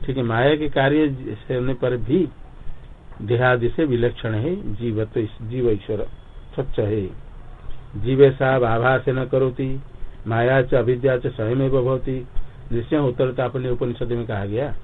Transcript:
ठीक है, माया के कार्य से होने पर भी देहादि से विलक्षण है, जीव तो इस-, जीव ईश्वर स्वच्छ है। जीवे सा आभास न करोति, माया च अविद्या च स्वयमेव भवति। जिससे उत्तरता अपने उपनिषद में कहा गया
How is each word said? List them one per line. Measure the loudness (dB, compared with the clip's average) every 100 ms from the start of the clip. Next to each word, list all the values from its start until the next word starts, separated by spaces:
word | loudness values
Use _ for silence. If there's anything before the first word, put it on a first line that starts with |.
| -4
ठीक | -2
है, |
माया | 0 4 4 4
के | 2
कार्य | 2 4 4 2 0 -8 -10 -4
से | -2
होने | -2
पर | 0 0 0
भी | 0 2 0 -4 -18 -10 -8 -8 -10 -18 -18 -12
देहादि | -2 2 4 4 2
से | 2 2
विलक्षण | 2 2 0 -4
है, | -2 -2 -4 -4 -4
जीव | -2 -2 -2
तो | -2
इस-, | -4 -6
जीव | -8 0 0
ईश्वर | 0 -2 -4 -4 -8 -16 -16 -10 -6
स्वच्छ | -2 0
है। | 0 0 -2 -8 -14 -16 -16 -14 -8 -8 -8 -4
जीवे | 0 6 6
सा | 6 2 4
आभास | 4 4 4 4 2
न | -2 0
करोति, | 2 2 0 -4 -4 -6 -8 -8 -8 -2
माया | 2 4 4
च | 4
अविद्या | 4 4 2 2 2
च | -2
स्वयमेव | -2 -2 0 2 2
भवति। | 2 0 -2 -4 0 0 0 -6 -4
जिससे | -4 0 0
उत्तरता | 0 2 -2 0 -2
अपने | -2 -2
उपनिषद | -2 -2 -4 -4
में | -4 -4
कहा | -4 -2
गया | -4 -2 -6